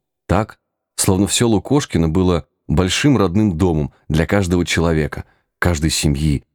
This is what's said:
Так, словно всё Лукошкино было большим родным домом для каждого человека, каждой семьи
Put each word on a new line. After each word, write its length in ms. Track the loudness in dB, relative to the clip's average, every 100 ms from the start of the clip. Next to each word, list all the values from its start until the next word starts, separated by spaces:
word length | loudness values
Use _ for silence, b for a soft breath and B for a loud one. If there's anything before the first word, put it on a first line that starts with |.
| _ _ -2
Так, 320 | -2 -2 -12 _ _ _ -4
словно 300 | 0 2 0
всё 220 | 0 0
Лукошкино 600 | 0 0 -2 0 0 0
было 380 | 2 0 0 -4 _ -4
большим 500 | 0 0 0 2 2
родным 400 | 2 0 0 0
домом 380 | 0 0 -4 b b
для 180 | -2 0
каждого 400 | 0 0 -2 0
человека, 580 | 0 0 0 -2 -8 -16 _ _ _
каждой 300 | -2 0 -2
семьи 560 | 0 -2 0 0 -2 -6